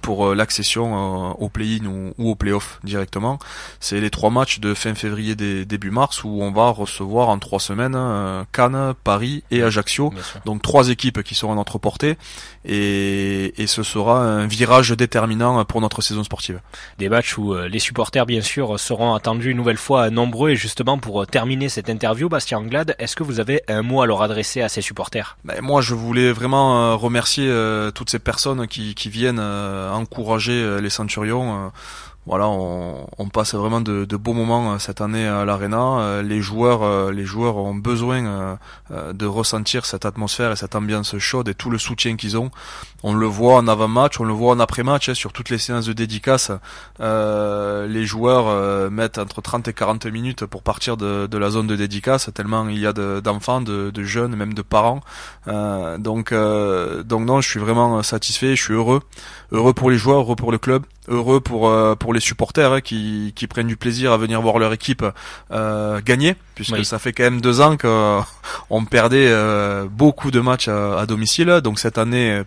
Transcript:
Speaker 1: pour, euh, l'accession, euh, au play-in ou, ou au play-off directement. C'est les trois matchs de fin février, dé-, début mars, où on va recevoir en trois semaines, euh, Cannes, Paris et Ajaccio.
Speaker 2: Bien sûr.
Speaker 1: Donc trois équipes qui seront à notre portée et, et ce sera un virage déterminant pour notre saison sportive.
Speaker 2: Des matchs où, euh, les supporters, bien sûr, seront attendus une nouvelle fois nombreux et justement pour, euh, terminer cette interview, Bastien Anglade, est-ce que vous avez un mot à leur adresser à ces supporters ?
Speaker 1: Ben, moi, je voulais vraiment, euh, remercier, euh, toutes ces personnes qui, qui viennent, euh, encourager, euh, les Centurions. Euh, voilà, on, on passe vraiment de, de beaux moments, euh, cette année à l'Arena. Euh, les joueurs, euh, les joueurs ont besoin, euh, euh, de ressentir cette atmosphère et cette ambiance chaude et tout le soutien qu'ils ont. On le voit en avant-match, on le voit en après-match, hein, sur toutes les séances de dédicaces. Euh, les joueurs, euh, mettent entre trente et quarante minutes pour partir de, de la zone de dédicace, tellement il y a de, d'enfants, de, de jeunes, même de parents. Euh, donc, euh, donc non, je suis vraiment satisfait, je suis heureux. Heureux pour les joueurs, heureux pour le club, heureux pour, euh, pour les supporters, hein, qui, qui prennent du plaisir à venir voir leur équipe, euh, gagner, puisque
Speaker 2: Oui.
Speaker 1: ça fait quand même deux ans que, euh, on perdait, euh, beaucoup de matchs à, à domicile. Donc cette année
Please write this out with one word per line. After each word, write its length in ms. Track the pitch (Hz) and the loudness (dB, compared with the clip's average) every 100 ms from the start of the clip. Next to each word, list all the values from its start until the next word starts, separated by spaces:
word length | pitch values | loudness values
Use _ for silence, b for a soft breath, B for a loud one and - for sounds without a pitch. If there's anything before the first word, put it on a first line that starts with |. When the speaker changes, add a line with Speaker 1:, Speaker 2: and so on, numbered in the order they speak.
Speaker 1:
pour, 260 | - 101 101 | -4 0 2
euh, 80 | 98 | 2
l'accession, 960 | 110 - 101 - 117 104 98 92 92 | 0 0 -2 -2 -2 -2 -4 -4 -6
euh, 20 | 95 | -6
au 100 | 104 | -6
play-in 360 | 110 110 110 107 | -4 -2 -2 -4
ou, 260 | 95 95 - | -8 -8 -4
ou 120 | 117 | -4
au 40 | 104 | -2
play-off 440 | 101 101 - - | 0 -2 -2 -12
directement. 560 | 98 101 95 - 110 143 B B B B | -8 -6 -4 -4 -4 -4 B B B B
C'est 200 | - 101 | -6 -2
les 120 | 104 | -2
trois 180 | - 107 | 0 2
matchs 300 | 120 131 - | 2 0 0
de 160 | 104 104 | -2 -2
fin 180 | 113 | -4
février, 400 | 107 110 104 107 | -4 -6 -4 -4
dé-, 320 | 107 101 98 95 | -4 -4 -4 -4
début 240 | 104 98 | -6 -4
mars, 340 | 110 139 - | 0 0 -2
où 200 | 110 104 | -6 -4
on 80 | 101 | -2
va 180 | 98 117 | 4 4
recevoir 600 | 107 101 - 98 110 120 | 2 -4 -6 -2 0 2
en 100 | 101 | 2
trois 200 | 98 98 | 0 -4
semaines, 360 | - 101 127 131 | -2 -2 -2 -2
euh, 480 | 127 104 98 95 101 | -2 -2 -4 -6 -6
Cannes, 420 | - 123 135 135 127 | 2 2 2 -2 -2
Paris 400 | - 101 120 147 - | 0 0 0 -6 -2
et 140 | 120 | 2
Ajaccio. 480 | 117 107 101 - 143 | 2 2 -2 0 -2
Speaker 2:
Bien 100 | 98 | -2
sûr. 200 | - 104 107 | -12 -12 -8
Speaker 1:
Donc 160 | 107 | -6
trois 280 | - 143 123 | 4 6 6
équipes 340 | 123 131 110 | 4 0 -2
qui 100 | 101 | -6
seront 200 | - 107 | -4 -2
à 20 | 107 | -2
notre 240 | 104 104 | -2 -2
portée 380 | 104 - 147 160 B B B B - | -4 0 -2 -2 B B B B -6
et, 960 | 101 101 98 98 98 98 98 95 - | -2 0 0 -2 -2 -2 -2 -4 -4
et 40 | 104 | -4
ce 160 | - | -2
sera 400 | 104 110 104 123 | -4 -2 2 4
un 240 | 120 107 104 | 4 0 -2
virage 460 | 107 117 127 123 | 0 6 8 8
déterminant 760 | 117 120 120 113 110 120 123 104 | 2 2 2 0 2 2 2 0
pour 160 | 113 | 0
notre 200 | 110 - | -2 -2
saison 220 | 104 104 | -4 -2
sportive. 360 | 104 - - 90 - B B B | -4 -6 -8 -10 -12 B B B
Speaker 2:
Des 100 | 98 | 0
matchs 280 | 113 120 - | 2 2 -2
où, 160 | 104 | -2
euh, 140 | 95 90 | -2 -4
les 120 | 107 | -4
supporters, 460 | - 123 113 139 120 | -4 -2 -2 0 2
bien 160 | 117 | 0
sûr, 380 | 107 - 127 104 | -2 -2 -2 -2
seront 360 | - 110 117 107 | -4 0 2 2
attendus 360 | 113 113 120 | 0 -2 -2
une 60 | 123 | 0
nouvelle 200 | 120 113 | 0 0
fois 320 | - 135 113 | 2 2 4
nombreux 400 | 113 120 113 151 | 2 0 2 2
et 40 | 135 | 2
justement 440 | 113 - 123 139 | 0 -2 0 0
pour, 240 | 117 101 | -2 -4
euh, 20 | 98 | 0
terminer 440 | 131 117 131 139 | 0 0 -2 -4
cette 200 | - 101 | -6 -4
interview, 400 | 113 110 110 165 | -2 -2 0 0
Bastien 300 | 156 - 110 | -2 -2 -4
Anglade, 360 | 110 131 160 - | -2 -4 -2 -4
est-ce 160 | 113 - | -6 -6
que 80 | |
vous 160 | 151 117 | -4 -2
avez 240 | 110 143 - | 0 -2 0
un 120 | 107 | -2
mot 200 | 113 131 | 0 2
à 40 | 120 | 4
leur 160 | 101 | 4
adresser 400 | 107 107 107 131 | 2 0 -4 -2
à 80 | 113 | -2
ces 120 | - | -2
supporters ? 560 | 98 101 - 113 104 - - | -6 -6 -6 -6 -8 -12 -12
Speaker 1:
Ben, 160 | - | -8
moi, 200 | 131 143 | 0 2
je 140 | 120 117 | 2 -2
voulais 360 | 117 120 127 | -2 2 2
vraiment, 600 | 113 123 135 135 123 117 | 2 0 2 4 4 4
euh, 40 | 113 | 2
remercier, 520 | 117 117 117 - 135 | 2 0 0 0 0
euh, 420 | 120 110 110 107 | 2 0 0 -4
toutes 180 | - 117 | -6 -6
ces 100 | 117 | -4
personnes 480 | - 113 143 135 113 | -2 -2 -2 -2 -6
qui, 280 | - 107 101 | -6 -8 -8
qui 140 | 110 | -8
viennent, 300 | 107 127 120 | -2 0 0
euh, 520 | 104 101 101 98 95 | -4 -4 -6 -6 -4
encourager, 600 | 104 113 - 110 113 107 | -4 -6 -8 -2 0 0
euh, 280 | 120 113 101 | 0 0 -2
les 80 | 104 | -2
Centurions. 760 | - 107 - 107 120 127 104 95 | -4 -4 -4 -2 -2 -2 -4 -8
Euh, 20 | B B B B B - | B B B B B -6
voilà, 220 | 92 104 | 0 0
on, 580 | 98 92 87 87 67 69 - | 0 -2 -4 -6 -10 -12 -10
on 100 | 101 | -4
passe 260 | 113 110 | -2 -2
vraiment 280 | 107 107 113 | 0 0 0
de, 240 | 110 101 101 | 0 -2 -2
de 100 | 104 | -4
beaux 180 | 110 | -2
moments, 400 | 117 113 117 117 | -2 0 0 0
euh, 40 | 104 | -4
cette 220 | - 98 | -6 -6
année 260 | 104 110 110 | -4 -2 -2
à 180 | 101 101 | 0 0
l'Arena. 540 | 101 101 110 127 131 | 0 0 0 0 0
Euh, 220 | 104 101 | 0 -2
les 180 | 104 104 | -2 -2
joueurs, 400 | 98 107 120 120 | -2 2 4 4
euh, 300 | 104 98 98 | 2 2 0
les 140 | 101 98 | -2 -6
joueurs 320 | 101 120 104 | -2 -2 -2
ont 180 | 98 101 | -4 -4
besoin, 500 | 104 120 120 127 117 | -2 -2 0 -2 -2
euh, 300 | 98 95 95 B B - | -4 -6 -8 B B -14
euh, 220 | - 78 | -12 -10
de 120 | 95 104 | -6 -4
ressentir 600 | 101 113 110 107 127 - | -2 -2 -2 -2 -2 -4
cette 200 | 95 107 | -6 -6
atmosphère 460 | 101 104 - 120 | -4 -6 0 0
et 40 | 107 | -2
cette 180 | 98 110 | -4 -4
ambiance 420 | 104 107 104 104 | -2 -2 -4 -4
chaude 320 | - 131 113 | -2 -2 -4
et 40 | |
tout 160 | 95 123 | -6 -4
le 80 | 117 | -4
soutien 380 | - 120 120 110 | -4 -2 -2 -2
qu'ils 220 | 110 110 | -2 -2
ont. 120 | 127 B B B B B | -4 B B B B B
On 100 | 104 | -2
le 140 | 104 110 | 2 2
voit 300 | 101 120 127 | 4 8 8
en 100 | 117 | 8
avant-match, 540 | 110 110 117 139 - | 4 4 4 2 2
on 20 | |
le 80 | 113 | -2
voit 220 | 107 120 | 2 4
en 60 | 120 | 4
après-match, 480 | 117 - 120 143 - | 4 0 0 0 0
hein, 40 | |
sur 200 | 123 - | -4 -6
toutes 160 | - 117 | -10 -6
les 80 | 117 | -4
séances 280 | - 120 113 | -2 -4 -2
de 60 | |
dédicaces. 600 | 110 113 107 - 131 - 95 B B B - | -4 -4 -4 2 2 2 -6 B B B -6
Euh, 840 | 110 110 107 107 104 101 101 104 104 | -2 0 0 0 0 -2 -2 -4 -4
les 180 | 110 110 | -4 -4
joueurs, 400 | 110 117 127 113 | 0 4 6 6
euh, 420 | 101 98 98 98 | 2 2 0 -2
mettent 280 | 104 110 - | -2 -2 -2
entre 240 | 101 - | -6 -8
trente 260 | - 120 117 | -6 -4 -4
et 60 | |
quarante 320 | 110 104 110 113 | -2 -2 -2 -4
minutes 400 | 110 123 123 104 | -6 -6 -6 -8
pour 180 | 95 | -6
partir 320 | 107 107 - 113 | -4 -4 -2 -2
de, 320 | 101 101 101 | -2 -2 -2
de 100 | 107 | -2
la 120 | 101 | 0
zone 180 | 110 110 | 0 -2
de 80 | 104 | -2
dédicace, 540 | 101 101 110 131 - | -4 -4 0 0 0
tellement 360 | - 101 110 110 | -6 -2 -2 -2
il 100 | 104 | -2
y 80 | 104 | -2
a 60 | |
de, 260 | 104 101 98 | -2 -2 -2
d'enfants, 380 | 107 104 - 127 | -2 -4 -2 -2
de, 320 | 117 101 101 | -2 -4 -4
de 100 | 104 | -6
jeunes, 340 | 101 110 120 110 | -4 -2 -2 -2
même 160 | 104 | -6
de 80 | 107 | -6
parents. 400 | 101 110 110 135 B B B B - | 0 2 2 0 B B B B -6
Euh, 480 | 104 104 98 85 82 | -4 -2 -2 -4 -4
donc, 340 | 107 110 110 | -4 -4 0
euh, 720 | 117 107 104 101 92 87 85 | 2 2 2 2 0 0 -4
donc 220 | 98 113 113 | -2 -2 2
non, 160 | 135 | 2
je 80 | 131 | 2
suis 100 | 110 | -2
vraiment 420 | 104 117 120 113 | 0 4 4 4
satisfait, 540 | 107 113 - - 131 135 | 0 -2 -2 0 0 0
je 80 | |
suis 100 | - | 2
heureux. 280 | 110 117 135 - B B B B | 0 4 2 0 B B B B
Heureux 220 | 110 120 | 4 6
pour 180 | 123 127 | 6 4
les 60 | 123 | 4
joueurs, 240 | 107 139 | 6 4
heureux 140 | 117 113 | 4 0
pour 160 | 117 | 0
le 60 | 113 | 0
club, 280 | - 131 139 - - | 2 0 0 -16 -4
heureux 300 | 120 120 135 | -2 4 2
pour, 280 | 123 117 110 | 2 2 4
euh, 260 | 110 110 | 6 4
pour 200 | 107 113 | 2 0
les 60 | 117 | 0
supporters, 520 | - - 113 - 139 | 0 -2 -2 4 4
hein, 100 | 135 | 4
qui, 520 | - 113 107 107 107 104 | 0 -4 -4 -4 -6 -6
qui 100 | 120 | -6
prennent 220 | - 117 | -4 -2
du 100 | 110 | -2
plaisir 360 | 123 117 127 | -2 0 2
à 40 | 113 | 4
venir 240 | 110 113 | 2 0
voir 160 | 113 110 | 2 4
leur 160 | 110 | 2
équipe, 320 | 110 - 131 110 - B B B | 0 -2 -2 -2 -4 B B B
euh, 500 | 107 110 107 107 104 | -4 -2 -2 -2 -2
gagner, 320 | 107 127 151 185 - - | 2 4 4 2 -6 -10
puisque 160 | 104 | -4
Speaker 2:
Oui. 140 | 110 104 | -2 -2
Speaker 1:
ça 120 | 113 | -2
fait 160 | - | -4
quand 100 | - | 2
même 180 | 123 123 | 2 4
deux 200 | 120 120 | 2 6
ans 160 | 147 151 | 6 6
que, 80 | 120 | 4
euh, 360 | 113 104 101 - B B B B | 4 4 2 0 B B B B
on 140 | 110 110 | -2 4
perdait, 420 | 120 113 131 135 | 6 6 8 6
euh, 580 | 110 107 104 101 101 98 | 6 4 2 0 -2 -6
beaucoup 440 | 107 147 143 143 | 4 4 4 0
de 80 | 131 | 2
matchs 300 | 123 127 - | 4 2 0
à, 280 | 104 101 98 | 0 0 0
à 80 | 107 | 0
domicile. 540 | 110 110 - 165 175 | -2 0 2 4 4
Donc 140 | 123 104 | 4 0
cette 220 | 117 113 | -2 0
année 420 | 113 123 117 101 | 0 2 2 0